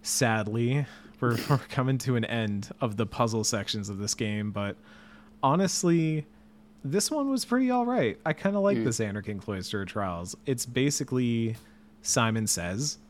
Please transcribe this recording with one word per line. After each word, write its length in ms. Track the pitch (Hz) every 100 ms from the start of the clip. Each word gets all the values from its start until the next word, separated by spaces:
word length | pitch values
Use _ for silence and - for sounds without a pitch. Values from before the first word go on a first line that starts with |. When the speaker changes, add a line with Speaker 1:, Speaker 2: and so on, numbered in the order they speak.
Speaker 1:
Sadly, 800 | - - 123 110 104 110 120 139 143 - - -
we're, 160 | 123 117
<laughs> 80 | -
we're 80 | 139
coming 400 | - - 127 131
to 180 | 131 123
an 80 |
end 460 | 110 117 107 101 98 -
of 160 | 123 104
the 100 | 107
puzzle 380 | - 117 110
sections 440 | 104 110 98 110 98
of 100 | 98
this 160 | 101
game, 360 | - 107 104 104
but 260 | 101 101 - - - - - - -
honestly, 840 | 135 160 190 - 175 170 160 156 147 - - - - -
this 260 | 139 175 -
one 200 | 302 277
was 140 | 262
pretty 260 | - 247 254
all 160 | 247 240
right. 320 | 247 120 - -
I 60 |
kinda 260 | 151 196 202
like 200 | 196 123
Speaker 2:
Mm. 60 |
Speaker 1:
this 140 | 113 113
Zanarkand 420 | 107 104 98 101
Cloister 400 | 101 98 92 104
of 60 | 95
Trials. 480 | 107 98 87 90 - -
It's 200 | 127 120
basically 920 | 123 139 - 147 127 123 117 113 113 - - - -
Simon 440 | - - 113 110 110
Says. 520 | - 87 98 147 - -